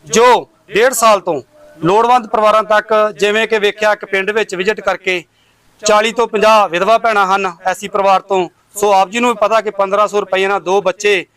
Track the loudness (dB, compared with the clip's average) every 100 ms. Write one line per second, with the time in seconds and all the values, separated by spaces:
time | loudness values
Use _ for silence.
0 | -2 2 4 4 0 _ _ 0 0 2
1 | 2 2 0 -6 -8 _ -20 -6 0 2
2 | 2 0 0 0 2 2 2 -2 0 0
3 | 0 -2 -2 -2 -2 0 -2 0 -2 -2
4 | -4 -4 -2 -4 -4 -4 -4 -4 -4 -4
5 | -4 -6 -8 _ _ _ _ _ 0 2
6 | 0 -2 -4 0 2 4 2 -2 0 0
7 | 0 0 0 0 -2 -6 -8 -6 -6 -2
8 | 2 0 0 -4 -4 _ _ -4 0 2
9 | 0 0 -2 0 0 0 -2 -4 -2 0
10 | 0 -2 -2 -2 -2 -2 0 0 0 -2
11 | -2 -2 -4